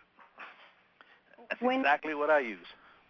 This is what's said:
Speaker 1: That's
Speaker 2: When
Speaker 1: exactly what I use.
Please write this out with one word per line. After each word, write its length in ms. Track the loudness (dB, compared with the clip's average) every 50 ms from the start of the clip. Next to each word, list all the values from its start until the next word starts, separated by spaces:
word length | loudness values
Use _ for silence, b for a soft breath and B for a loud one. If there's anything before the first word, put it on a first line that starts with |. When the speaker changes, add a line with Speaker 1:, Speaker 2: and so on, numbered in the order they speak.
| b b _ _ -20 _ _ -20 -20 -20 -20 -20 -20 -20 _ _ _ _ _ _ -20 _ -20 _ _ _ -20 -20 -14 -12
Speaker 1:
That's 120 | -10 -4
Speaker 2:
When 180 | -2 -2 0 2
Speaker 1:
exactly 340 | 2 2 2 2 0 -6 -4
what 160 | -2 2 2
I 100 | 4 2
use. 260 | 2 0 -6 -10 -14 -20 -20 b b b b b b